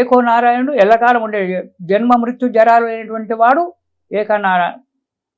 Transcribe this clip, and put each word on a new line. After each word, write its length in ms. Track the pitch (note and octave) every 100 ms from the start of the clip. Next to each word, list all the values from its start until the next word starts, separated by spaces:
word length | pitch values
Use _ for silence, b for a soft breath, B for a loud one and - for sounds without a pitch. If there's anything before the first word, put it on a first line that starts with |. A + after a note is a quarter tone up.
ఏకో 180 | B3 B3 A#3+
నారాయణుడు 480 | A#3 A#3+ A#3+ C4 C#4+
ఎల్లకాలం 400 | G3 A3+ A#3+ A#3+ A3
ఉండే, 140 | G#3+ F#3 F#3 - - E3+
జన్మ 200 | G3+ A#3+ A#3+
మృత్యు 260 | A#3 B3 B3 A3
జరాలు 280 | A3+ A#3 A#3
లేనటువంటి 460 | A3+ A3 A3 G#3+ A3+
వాడు 220 | A#3 C#4+ F4 - _ _ _ F#3+
ఏకనారా-, 580 | G#3 G#3+ G3+ F3+ F3 B3+ _ _ _ _ _